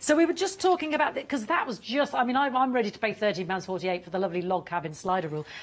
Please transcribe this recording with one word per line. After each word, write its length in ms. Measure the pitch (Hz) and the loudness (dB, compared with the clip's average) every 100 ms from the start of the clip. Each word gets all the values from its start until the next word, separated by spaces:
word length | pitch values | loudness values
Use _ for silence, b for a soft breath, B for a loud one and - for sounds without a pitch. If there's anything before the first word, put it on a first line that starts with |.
So 160 | - 302 | 2 4
we 100 | 330 | 4
were 60 | |
just 280 | 339 381 - | 2 -2 0
talking 340 | 370 359 311 | 2 2 2
about 220 | 302 302 - | 0 0 -2
it, 120 | - | -4
'cause 160 | 277 214 | -4 0
that 200 | 330 285 | 0 0
was 120 | 214 | -4
just... 360 | - 262 269 | -4 0 0
I 100 | 262 | 2
mean, 120 | 247 254 | 2 2
I'm, 200 | 277 254 | 2 2
I'm 160 | 262 | 2
ready 180 | 247 208 | 2 0
to 80 | - | 0
pay 140 | 220 | -4
thirteen 340 | 202 214 170 180 | 0 0 0 -2
pounds 200 | 185 185 | -4 -4
forty-eight 380 | 185 185 180 | -4 -2 -2
for 60 | 175 | -2
the 80 | 185 | -2
lovely 240 | 190 175 | 0 0
log 240 | 175 185 - | 0 0 0
cabin 280 | 175 160 | -4 -4
slider 340 | 151 196 185 165 | -6 -2 0 0
rule, 180 | 151 151 B | -6 -8 B